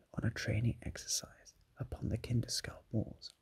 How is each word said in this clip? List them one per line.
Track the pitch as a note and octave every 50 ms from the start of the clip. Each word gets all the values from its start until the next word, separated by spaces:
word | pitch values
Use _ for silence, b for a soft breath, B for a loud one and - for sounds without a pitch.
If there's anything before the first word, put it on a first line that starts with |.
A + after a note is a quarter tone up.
| - _ _
on | - -
a | -
training | - - - - A2+ G#2 A#2 A#2+ - -
exercise | - - - - - - - - - - - - - - - - - _ _ -
upon | C3 A#2+ - - - B2
the | - A2+
Kinderskull | - - A#2+ A#2+ A#2 - - - - - - - - _
Moors | - A2+ G2+ - - - - - - -